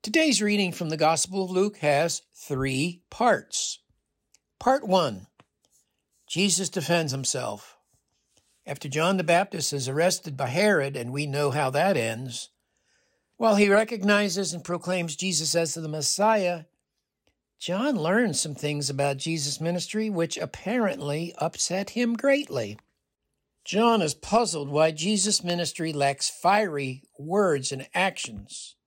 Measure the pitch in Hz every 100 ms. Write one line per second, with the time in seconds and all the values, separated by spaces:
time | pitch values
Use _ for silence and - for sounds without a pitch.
0 | - 269 320 202 208 208 185 - 165 156
1 | 151 160 180 196 185 185 208 202 147 143
2 | 165 - _ - - 135 135 131 175 175
3 | _ - 240 156 - - - - _ _
4 | _ _ _ _ _ _ 247 269 220 185
5 | 147 95 - _ _ _ _ _ _ _
6 | _ _ _ 165 202 175 190 185 147 170
7 | 156 135 127 135 120 104 - _ _ _
8 | _ _ _ _ _ _ - 139 147 147
9 | 170 190 170 170 196 175 139 143 127 139
10 | 175 - 165 135 127 143 214 180 139 139
11 | 120 139 147 139 143 143 135 143 185 160
12 | 113 113 131 120 - _ _ _ _ _
13 | _ _ _ _ 226 202 208 202 220 226
14 | 196 208 208 175 175 165 - 175 175 185
15 | 170 143 185 160 156 170 165 165 160 156
16 | 139 - 214 220 180 170 160 _ _ _
17 | _ _ _ _ _ _ - 185 277 247
18 | 156 208 233 143 156 139 147 147 147 139
19 | 143 139 165 165 143 - 160 175 175 214
20 | 220 180 165 - 160 - 185 247 208 131
21 | 143 151 170 - 160 - - 185 202 233
22 | 240 233 277 277 - 123 107 107 _ _
23 | _ _ _ _ _ _ - 202 233 226
24 | 156 - - 220 226 156 139 143 160 156
25 | 180 214 196 202 175 175 165 - 160 143
26 | 139 139 - - 185 208 208 143 135 131
27 | _ - 151 196 190 143 131 135 131 175
28 | 190 - - 107 104 - - _